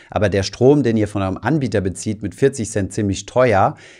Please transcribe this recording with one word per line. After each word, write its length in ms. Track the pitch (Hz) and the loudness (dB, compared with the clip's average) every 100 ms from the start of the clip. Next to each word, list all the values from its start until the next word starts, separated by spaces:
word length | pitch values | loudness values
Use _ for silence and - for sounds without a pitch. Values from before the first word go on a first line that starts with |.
| - | -2
aber 180 | - 101 | 0 2
der 140 | 98 | 0
Strom, 400 | 98 - 127 147 | -2 2 4 6
den 140 | 117 110 | 4 0
ihr 100 | 104 | 0
von 160 | 104 | -2
eurem 160 | 95 85 | -4 -4
Anbieter 420 | 117 156 127 104 | -2 -2 -2 -2
bezieht, 400 | 95 92 110 104 | -2 -6 -8 -8
mit 140 | 101 - | -8 0
vierzig 340 | 139 139 110 | 0 0 -6
Cent 240 | 107 98 | -4 -4
ziemlich 320 | - 101 92 - | -2 -2 -4 -4
teuer, 480 | 120 127 98 117 151 - - | 0 2 4 2 -2 -14 -20